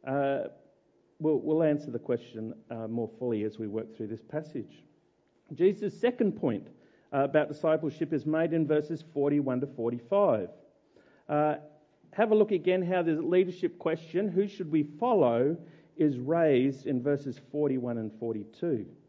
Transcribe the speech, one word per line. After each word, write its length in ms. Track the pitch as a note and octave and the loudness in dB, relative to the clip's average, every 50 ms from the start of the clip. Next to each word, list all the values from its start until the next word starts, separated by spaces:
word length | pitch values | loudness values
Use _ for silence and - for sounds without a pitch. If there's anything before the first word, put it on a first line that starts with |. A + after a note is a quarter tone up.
| - | -6
Uh, 440 | C3 C3+ C#3 C#3 C#3 C#3 C#3 - - - - _ _ _ _ _ _ _ _ _ _ _ _ | -2 -2 0 0 0 0 -2 -4 -6 -10 -16 _ _ _ _ _ _ _ _ _ _ _ _
we'll, 180 | D#3 D#3 D#3 C3 | 0 2 2 2
we'll 240 | - D3 D#3 D#3 E3 | 2 0 2 4 4
answer 280 | D#3 D3 D3 D3+ - | 4 2 0 -2 -6
the 80 | A#2 A#2 | -8 -8
question, 560 | - - B2 A#2 - - - A2 A2 A2 A2 - - _ | -4 -2 -2 -2 -2 -8 -12 -10 -10 -10 -10 -14 -14 _
uh, 180 | B2+ A2+ A2+ A2 | -10 -8 -8 -6
more 200 | A2+ A#2 A#2 A2 A2+ - | -4 -4 -4 -4 -6 -6
fully 260 | B2+ B2 A#2 G#2 G#2 | -4 -2 -2 -2 -2
as 140 | A2 G#2 - | -4 -4 -6
we 100 | A2+ G#2 | -8 -6
work 280 | G2+ A2 G#2 G#2+ - | -6 -6 -8 -8 -10
through 120 | - A2+ G#2 | -10 -8 -8
this 140 | A2+ A2 - | -8 -12 -12
passage. 600 | - - D3+ D#3+ - - C3 A2 - - - - _ _ _ _ _ _ _ _ _ _ _ _ _ - | -8 -8 -8 -8 -8 -10 -12 -12 -12 -16 -20 -20 _ _ _ _ _ _ _ _ _ _ _ _ _ -2
Jesus' 440 | A#2+ E3+ F#3+ G#3 G#3+ G#3+ G3 - - | 2 4 4 4 2 -4 -6 -4 0
second 340 | - A#3+ A#3+ - A#3 G3+ - | 0 0 2 2 0 0 0
point, 360 | - - C#3+ A2 G2+ - - - - _ _ _ _ _ _ - | 0 -2 0 0 -2 -6 -10 -20 -20 _ _ _ _ _ _ 0
uh, 40 | C#3 | 0
about 280 | C#3 C#3 C#3 D3+ D3 - | 0 4 4 2 2 2
discipleship 640 | D3 - - D#3+ D#3 D#3 D#3 D3+ C3+ - E3 C#3+ D#3+ | -4 -2 0 2 2 2 0 -4 -4 -4 -4 -2 -2
is 140 | C#3+ A#2 | -2 -2
made 260 | D3 D#3 D#3+ E3 D#3+ D#3+ | 0 0 0 0 2 2
in 140 | E3 D#3+ | 0 2
verses 380 | C#3 D3+ D3+ D3+ - E3 D3+ - - - | 2 2 0 0 -2 -8 -10 -10 -8 -4
forty-one 460 | D3 C#3+ D3 D3 D3 C#3+ C3 B2+ B2 | 0 0 2 2 2 2 0 0 -2
to 60 | C3+ | -2
forty-five. 840 | C#3 - - A2+ A#2 A#2+ A#2+ A#2+ - G3 G3+ G3+ F3+ B2 G#2+ F#2+ - - - - _ _ _ _ _ _ _ _ _ _ _ _ | -4 -6 -4 -2 -2 -2 -4 -4 0 2 4 4 4 4 2 0 -6 -10 -18 -20 _ _ _ _ _ _ _ _ _ _ _ _
Uh, 280 | - D3+ D3 D3+ D3+ D3 - - - - _ _ _ _ _ _ _ - | -2 0 2 2 2 0 -4 -8 -18 -20 _ _ _ _ _ _ _ -2
have 200 | - A3 A3 A3 | 0 2 4 4
a 20 | |
look 180 | G#3+ G#3 G#3+ G#3 | 4 4 4 2
again 300 | F3 - F#3 F#3 F#3 F#3 | 0 2 2 0 0 0
how 180 | F3 F#3 F3+ | 0 0 0
the 120 | E3+ E3 D#3+ | 0 0 0
leadership 680 | D3+ E3 D3 F3 F#3 F#3+ F3+ F3+ - - F3 - - | 0 0 2 4 4 4 2 0 -4 -4 -4 -4 -2
question, 500 | - E3 D#3+ D#3+ - - - F3 G#3 G#3 | -4 -4 -4 -4 -6 -6 -4 -2 -2 0
"Who 180 | E3+ F#3 G3+ | 0 0 -2
should 240 | G3+ - - F#3 D#3 | -2 -4 -10 -8 -2
we 120 | D3+ D#3+ D3 | 0 0 0
follow?" 760 | D3 - - A#3 B3 A#3+ G3+ D3+ A#2+ A#2 A#2 B2+ C#3+ E3 E3+ - - - - - _ _ | 0 -4 -4 0 2 4 4 4 4 4 4 2 2 0 -2 -8 -18 -20 -20 -20 _ _
is 220 | - D#3+ D3+ C3+ A#2+ | 0 0 2 2 0
raised 680 | B2 C3+ D#3+ E3+ E3 D#3 C#3 B2 C3 C#3 C3+ C3+ - | -2 0 2 2 4 4 6 4 4 2 0 -2 -4
in 160 | - C#3+ B2 A#2+ | -2 -2 0 0
verses 380 | C#3+ C#3+ C#3+ C#3+ C#3 A#2 - - - | 0 0 0 -2 -8 -10 -10 -14 -8
forty-one 460 | - D3 D3+ C#3+ C3 C3 A#2+ B2 A#2+ | -4 0 0 0 0 0 -2 -2 -4
and 160 | A#2 A2 A2 G#2+ - | -4 -4 -6 -8 -6
forty-two. 640 | A2+ A#2 A2+ G#2+ G#2 - - - - E3+ D3 A2+ G2 F#2+ - - _ | -6 -4 -4 -4 -8 -12 -10 -6 -4 -2 -2 -2 -4 -8 -16 -20 _